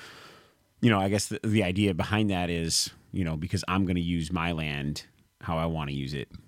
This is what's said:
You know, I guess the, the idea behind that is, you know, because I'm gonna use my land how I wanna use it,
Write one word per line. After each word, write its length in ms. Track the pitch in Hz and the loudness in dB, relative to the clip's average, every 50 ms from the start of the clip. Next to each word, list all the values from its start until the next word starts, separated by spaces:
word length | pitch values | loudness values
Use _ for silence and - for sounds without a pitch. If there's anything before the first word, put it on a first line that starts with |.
| - - - - - - - - - _ _ _ _ _ _ _ | -18 -18 -20 -20 -20 -20 -20 -20 -20 _ _ _ _ _ _ _
You 80 | - 117 | 4 6
know, 100 | 107 98 | 6 6
I 100 | 95 98 | 4 4
guess 180 | 104 101 - - | 2 0 0 -2
the, 120 | 107 - - | -4 -4 0
the 180 | 110 104 110 95 | 2 2 4 4
idea 300 | 87 90 104 104 98 87 | 2 2 2 2 2 2
behind 360 | 80 98 - 107 107 110 101 | 0 0 2 2 2 4 2
that 200 | 95 87 87 85 | 2 0 0 0
is, 400 | 85 85 82 82 - - - - - - - _ | 0 -2 0 0 0 0 -2 -2 -6 -14 -16 _
you 120 | - 95 90 | -4 -2 -2
know, 100 | 80 80 | -2 -2
because 280 | 76 82 87 - 90 - - | -4 -4 -4 -4 -4 -2 0
I'm 180 | 104 98 98 | 0 0 2
gonna 140 | 90 90 90 | 2 0 0
use 320 | 85 85 87 85 80 80 | 0 0 0 -2 -2 -2
my 200 | 90 85 82 87 85 | -2 -2 -2 -2 -2
land 520 | 78 78 76 71 71 69 73 73 - - - _ _ _ _ _ - | -2 -4 -4 -4 -4 -4 -4 -6 -6 -10 -14 _ _ _ _ _ -12
how 160 | - - 82 80 | -6 -4 -2 0
I 80 | 82 | 0
wanna 260 | 82 80 78 73 71 | 0 -2 -2 -4 -4
use 220 | 69 69 67 67 73 | -4 -4 -6 -6 -6
it, 160 | 67 - - - - - | -8 -8 -10 -12 -18 -20